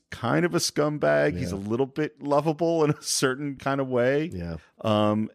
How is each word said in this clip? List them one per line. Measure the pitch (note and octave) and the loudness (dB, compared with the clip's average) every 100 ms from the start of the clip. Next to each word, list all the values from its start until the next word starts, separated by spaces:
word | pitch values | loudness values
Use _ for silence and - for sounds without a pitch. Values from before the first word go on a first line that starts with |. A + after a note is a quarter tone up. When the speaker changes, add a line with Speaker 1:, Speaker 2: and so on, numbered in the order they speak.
| _ | _
Speaker 1:
kind | - A#2+ D3 E3+ | -6 0 2 2
of | |
a | D#3+ | 0
scumbag. | - - D3 D3+ D3 D3 D3 F2 | -2 0 -2 0 2 2 2 0
He's | - | -4
Speaker 2:
Yeah. | G2 | -6
Speaker 1:
a | |
little | G2+ A#2 C3+ | -4 -2 -2
bit | C#3+ D3+ - | -2 -6 -6
lovable | C#3+ C#3+ D3+ D#3 E3+ E3 | 0 2 2 0 0 2
in | D3 | 2
a | D3 | 0
certain | - - C#3 C3 D3 C3 | -4 0 0 0 -4 -6
kind | C#3 C#3 | -2 -2
of | C3+ | 0
way. | B2 B2 C#3+ D#3+ | 2 2 2 -2
Speaker 2:
Yeah. | F3 E2+ E2 - - | -6 -8 -8 -12 -6
Speaker 1:
Um, | A2+ G#2+ G#2+ G#2+ A2 | 0 2 4 2 -2